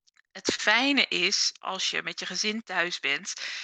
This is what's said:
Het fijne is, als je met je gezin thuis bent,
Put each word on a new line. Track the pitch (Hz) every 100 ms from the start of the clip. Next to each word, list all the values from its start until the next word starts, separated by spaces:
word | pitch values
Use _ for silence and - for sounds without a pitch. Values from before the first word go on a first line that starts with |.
| _ _ _
Het | 190 -
fijne | - - 226 269 269 -
is, | 175 180 - - -
als | - 190 -
je | 160
met | 165 170
je | 185
gezin | 175 214 220
thuis | - 185 175 -
bent, | 139 147 190 - - -